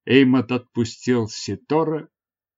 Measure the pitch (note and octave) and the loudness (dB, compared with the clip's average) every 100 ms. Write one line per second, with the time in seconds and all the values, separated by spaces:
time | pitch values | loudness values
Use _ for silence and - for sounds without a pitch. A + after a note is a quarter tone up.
0 | - B2+ C3 C3 A2+ B2+ - - A2+ - | 2 4 6 4 0 -4 -6 -6 -6 -6
1 | - A#2 G#2+ - - G2 - D3+ D#3 D#3 | -2 -2 -2 -8 -8 -8 -2 -2 -2 -4
2 | D#3+ _ _ _ _ | -10 _ _ _ _